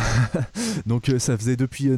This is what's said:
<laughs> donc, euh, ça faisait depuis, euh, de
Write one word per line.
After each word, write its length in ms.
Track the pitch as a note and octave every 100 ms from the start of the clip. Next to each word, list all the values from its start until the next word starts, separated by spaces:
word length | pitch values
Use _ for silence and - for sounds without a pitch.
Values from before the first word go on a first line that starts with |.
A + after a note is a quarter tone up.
| A2 A#2 A#2 E3+
<laughs> 460 | A#2+ G#3 A#3 F3+ G#2
donc, 240 | A#2+ C3+
euh, 100 | B2+
ça 180 | - A2+
faisait 180 | A2+ B2+
depuis, 320 | C3+ -
euh, 40 |
de 60 | C#3